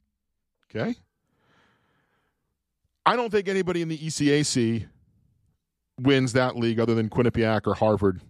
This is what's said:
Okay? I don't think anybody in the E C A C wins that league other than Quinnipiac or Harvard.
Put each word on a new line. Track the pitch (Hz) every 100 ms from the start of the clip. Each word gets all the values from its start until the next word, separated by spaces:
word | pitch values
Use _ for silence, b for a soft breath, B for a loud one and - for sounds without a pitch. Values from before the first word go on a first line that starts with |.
| _ _ _ _ _ _ _
Okay? | 110 190 247 _ _ _ _ _ _ _ _ _ _ _ _ _ _ _ _ _ _ _ _ -
I | 226
don't | 233
think | 208 190
anybody | 196 180 175
in | 165
the | 165 160
E |
C | 147 147
A | 147
C | 151 135 113 113 - _ _ _ _ _ _ _ _ _ _ -
wins | 127 135 131
that | 120 127 120
league | 117 113
other | 113
than | 113 110
Quinnipiac | - 117 113 110 110 107
or | 98
Harvard. | 110 104 101 92 -